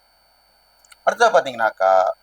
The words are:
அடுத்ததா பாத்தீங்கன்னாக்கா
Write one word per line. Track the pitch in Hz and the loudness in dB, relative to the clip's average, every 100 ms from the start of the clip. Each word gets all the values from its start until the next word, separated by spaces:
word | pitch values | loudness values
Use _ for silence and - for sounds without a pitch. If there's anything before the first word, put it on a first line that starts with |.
| _ _ _ _ _ _ _ _ _ - - | _ _ _ _ _ _ _ _ _ -8 -6
அடுத்ததா | 196 233 | 0 0
பாத்தீங்கன்னாக்கா | 180 143 120 110 - 95 95 92 - | 0 -2 -4 -4 -2 0 2 0 -4